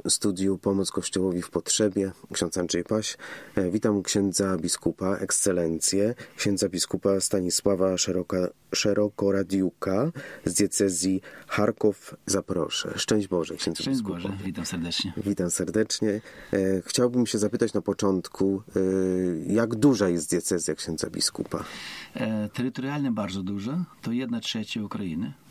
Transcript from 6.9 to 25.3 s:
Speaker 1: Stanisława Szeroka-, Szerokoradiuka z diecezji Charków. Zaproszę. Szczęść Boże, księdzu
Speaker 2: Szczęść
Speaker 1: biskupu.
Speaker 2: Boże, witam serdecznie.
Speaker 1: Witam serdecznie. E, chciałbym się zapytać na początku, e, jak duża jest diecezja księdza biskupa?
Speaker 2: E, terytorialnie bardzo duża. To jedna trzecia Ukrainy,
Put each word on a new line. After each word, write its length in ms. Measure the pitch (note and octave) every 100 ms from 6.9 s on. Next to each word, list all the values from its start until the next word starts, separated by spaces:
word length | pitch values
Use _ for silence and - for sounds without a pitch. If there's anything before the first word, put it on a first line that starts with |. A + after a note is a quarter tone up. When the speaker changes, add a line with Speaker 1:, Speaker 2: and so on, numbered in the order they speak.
| F#2 - G2
Speaker 1:
Stanisława 760 | - G2 F2+ - G2+ F#2+ F#2+ F#2
Szeroka-, 520 | - F2+ F2 F#2 F2+ - _ -
Szerokoradiuka 1400 | G#2 G2+ G#2 - G2 G2 F2+ G2 F#2 - - F#2+ D3+ - - - -
z 80 |
diecezji 680 | F2+ G2+ - G2 E2+ F#2 F#2+ - - -
Charków. 680 | - G#2 A2 A2 G2 - - -
Zaproszę. 680 | F#2+ - E2+ D2 - - -
Szczęść 300 | - G#2+ G2
Boże, 280 | F2+ D#2+ D#2+
księdzu 280 | - E2
Speaker 2:
Szczęść 160 | C3+ C3+
Speaker 1:
biskupu. 140 | G#2
Speaker 2:
Boże, 240 | F2 F#2+ G2 F#2+
witam 200 | F2+ E2
serdecznie. 480 | F2 E2+ - G2 -
Speaker 1:
Witam 340 | G2+ G2 F2+
serdecznie. 580 | - E2 G#2+ G#2+ - A2
E, 120 | G#2 - - - G2 F#2+ F#2+ -
chciałbym 400 | - B2 B2 A#2
się 120 | A2
zapytać 360 | G#2 A#2 A2+
na 80 | G#2
początku, 800 | G2 G2 G2+ F#2+ - - G2 G2 - G2
e, 760 | F#2+ F#2+ F#2 F#2 F2+ E2 -
jak 220 | G#2 A2+ A2+
duża 340 | C#3 A#2 G2
jest 200 | F2 D2
diecezja 460 | F2+ - F2+ D#2 D2+
księdza 340 | - D#2+ -
biskupa? 540 | - - - - D#2 - - - - -
Speaker 2:
E, 360 | A#2+ A2+ G#2+ G#2+
terytorialnie 640 | - B2 A#2+ C3 D3 C#3
bardzo 320 | A2 G2+ F#2+
duża. 420 | F#2 G2+ G#2 D#3+ F3 -
To 100 | -
jedna 280 | A#2 C3 A#2
trzecia 440 | - A2+ G#2+ A2+
Ukrainy, 500 | G2+ G#2+ F#2+ D#2 B2